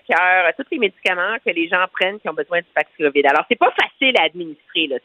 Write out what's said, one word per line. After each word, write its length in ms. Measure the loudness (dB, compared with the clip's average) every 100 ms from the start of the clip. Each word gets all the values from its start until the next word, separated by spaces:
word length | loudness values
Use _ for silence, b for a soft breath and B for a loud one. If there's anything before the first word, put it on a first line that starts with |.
| -2
cœur, 400 | 0 2 2 2
euh, 20 | -2
tous 60 | -6
les 60 | -2
médicaments 580 | -2 -2 -4 -2 -2 -4 -4
que 40 |
les 180 | -4 -2
gens 160 | 0 -2 -2
prennent 200 | -2 -2
qui 80 | -6
ont 60 |
besoin 240 | -6 -4 -4
du 80 | -4
Paxlovid. 520 | -4 -4 -2 0 2 4
Alors, 180 | 4 2
c'est 100 | 2
pas 140 | 2 2
facile 340 | -2 0 2 2
à 60 |
administrer, 640 | 2 -2 -12 -14 _ -4 -4
là. 100 | -4